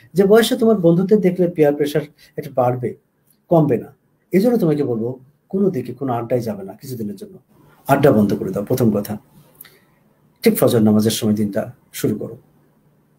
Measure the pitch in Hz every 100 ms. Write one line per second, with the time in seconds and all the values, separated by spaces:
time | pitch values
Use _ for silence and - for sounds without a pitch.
0 | - 160 196 220 226 - 226 208 170 170
1 | 190 214 180 175 175 165 147 147 143 147
2 | 113 _ _ - 147 - 123 127 113 -
3 | _ _ _ _ - 170 147 - - _
4 | _ _ _ 180 233 240 170 147 131 117
5 | 117 131 - _ _ 196 196 135 120 123
6 | 139 117 117 127 113 98 95 - 131 117
7 | 104 98 104 - _ _ _ _ - 139
8 | 139 107 101 104 95 98 104 127 117 104
9 | 104 107 _ _ _ - - _ _ _
10 | _ _ _ _ 113 - 127 117 107 107
11 | 110 110 113 107 104 107 - - _ -
12 | - 208 - - _ _ _ _ _ _
13 | _